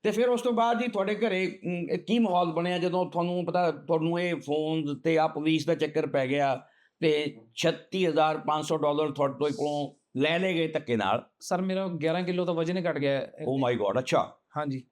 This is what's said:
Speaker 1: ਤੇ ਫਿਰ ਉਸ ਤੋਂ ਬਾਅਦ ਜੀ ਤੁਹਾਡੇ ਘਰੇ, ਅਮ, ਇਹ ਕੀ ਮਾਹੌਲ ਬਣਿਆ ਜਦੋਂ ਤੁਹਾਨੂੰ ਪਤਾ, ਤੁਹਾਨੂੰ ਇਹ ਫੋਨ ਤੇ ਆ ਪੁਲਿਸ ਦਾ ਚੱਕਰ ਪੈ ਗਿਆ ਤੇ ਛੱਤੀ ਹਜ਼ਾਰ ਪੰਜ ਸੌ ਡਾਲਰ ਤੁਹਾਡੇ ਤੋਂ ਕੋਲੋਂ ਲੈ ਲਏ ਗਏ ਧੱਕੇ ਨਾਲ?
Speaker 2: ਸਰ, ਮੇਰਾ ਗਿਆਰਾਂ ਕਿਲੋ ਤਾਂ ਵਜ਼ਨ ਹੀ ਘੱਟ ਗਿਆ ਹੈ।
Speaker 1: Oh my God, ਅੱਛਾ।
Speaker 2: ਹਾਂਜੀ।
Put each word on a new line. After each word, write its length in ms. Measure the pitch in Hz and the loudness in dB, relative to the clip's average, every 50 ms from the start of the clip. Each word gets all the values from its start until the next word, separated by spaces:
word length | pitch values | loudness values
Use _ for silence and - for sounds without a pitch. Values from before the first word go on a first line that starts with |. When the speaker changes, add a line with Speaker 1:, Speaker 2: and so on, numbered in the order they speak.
| - | -2
Speaker 1:
ਤੇ 80 | 214 | -2
ਫਿਰ 180 | 208 214 247 247 | 0 2 2 2
ਉਸ 120 | 247 233 | 2 2
ਤੋਂ 120 | 247 254 240 | 0 0 2
ਬਾਅਦ 260 | 220 226 233 240 220 | 2 2 2 2 0
ਜੀ 80 | 247 | -2
ਤੁਹਾਡੇ 280 | 240 208 202 196 202 214 | -2 -2 -2 0 0 0
ਘਰੇ, 440 | 190 226 220 190 185 190 180 - - - | 0 0 0 0 0 -2 -2 -4 -6 -6
ਅਮ, 240 | 170 175 175 170 - | -4 -4 -4 -2 -4
ਇਹ 80 | - 175 | -4 -4
ਕੀ 200 | 151 - 220 240 | 0 0 2 2
ਮਾਹੌਲ 320 | 226 196 180 175 180 170 | 4 4 4 2 2 2
ਬਣਿਆ 260 | 156 165 170 180 180 | 0 -2 0 0 0
ਜਦੋਂ 280 | 175 175 180 170 180 180 | 0 0 0 0 0 -2
ਤੁਹਾਨੂੰ 400 | - - 170 170 175 175 180 175 | 0 -2 -2 -2 0 -2 -2 -2
ਪਤਾ, 260 | 170 170 180 175 165 | 0 0 2 2 2
ਤੁਹਾਨੂੰ 480 | 151 - 151 - 165 160 156 165 170 175 | 0 -2 -2 0 0 2 2 2 0 0
ਇਹ 160 | 180 175 170 | 0 -2 -2
ਫੋਨ 640 | 143 127 143 147 156 156 156 160 160 147 143 143 - | -4 -2 -2 -2 0 0 0 0 -2 -2 -2 -4 -2
ਤੇ 180 | - 165 160 | 0 2 2
ਆ 100 | 160 156 | 4 2
ਪੁਲਿਸ 380 | 156 156 147 151 160 160 156 135 | 2 0 0 0 2 2 2 2
ਦਾ 100 | 151 165 | 0 0
ਚੱਕਰ 320 | - 156 147 147 160 156 | 0 0 0 0 -2 -2
ਪੈ 200 | 147 147 143 131 | 0 0 -2 0
ਗਿਆ 400 | 127 139 143 139 139 127 131 - _ _ _ _ _ _ _ | 0 0 0 2 0 0 -2 -6 _ _ _ _ _ _ _
ਤੇ 380 | 165 160 151 147 151 147 - - - - _ | 2 2 2 2 -2 -4 -8 -10 -20 -16 _
ਛੱਤੀ 520 | - - 160 156 - - _ - - 180 | 0 0 0 0 0 -10 _ -2 0 0
ਹਜ਼ਾਰ 300 | 170 147 156 156 156 156 | 2 4 4 4 4 2
ਪੰਜ 280 | 151 - 151 151 156 151 | -2 -2 0 0 0 0
ਸੌ 120 | 151 165 | 0 0
ਡਾਲਰ 340 | 151 147 147 147 147 156 151 | 2 2 2 2 2 0 0
ਤੁਹਾਡੇ 220 | - 139 139 139 131 | 0 0 0 -2 0
ਤੋਂ 160 | 120 147 147 | 0 -2 -2
ਕੋਲੋਂ 440 | 139 113 143 147 147 147 143 - - _ _ _ _ | 0 -2 -2 -2 -2 -2 -4 -6 -8 _ _ _ _
ਲੈ 220 | 127 139 151 165 175 | 0 0 2 2 0
ਲਏ 140 | 190 190 180 | 0 0 0
ਗਏ 140 | 160 160 | 0 -2
ਧੱਕੇ 300 | 156 156 151 - - 120 | 0 -2 -4 -2 0 0
ਨਾਲ? 320 | 110 101 95 107 127 - _ _ _ | 0 2 2 0 0 -2 _ _ _
Speaker 2:
ਸਰ, 220 | - - 190 180 | -6 -4 -2 -2
ਮੇਰਾ 260 | 185 190 185 190 190 | 0 -2 -2 -2 -4
ਗਿਆਰਾਂ 360 | 185 175 156 147 160 160 180 185 | -4 -6 -2 -2 0 0 0 -2
ਕਿਲੋ 220 | 180 175 180 180 | -2 -2 -2 0
ਤਾਂ 80 | 170 175 | 0 0
ਵਜ਼ਨ 240 | 160 165 165 180 | 0 0 -2 -2
ਹੀ 120 | 190 165 175 | -2 -2 -2
ਘੱਟ 80 | 151 | -2
ਗਿਆ 200 | 147 143 139 139 | 0 0 0 0
ਹੈ। 160 | 135 - - - - 156 127 | 0 -4 -8 -10 -8 -4 -2
Speaker 1:
Oh 200 | 131 135 131 120 | 0 0 2 2
my 100 | 123 - | 2 2
God, 200 | 104 98 104 127 | 0 2 0 0
ਅੱਛਾ। 380 | 127 - 170 131 92 - - _ _ _ _ | 0 2 0 0 0 0 -8 _ _ _ _
Speaker 2:
ਹਾਂਜੀ। 260 | 151 151 143 135 131 - _ | -6 -4 -4 -6 -8 -10 _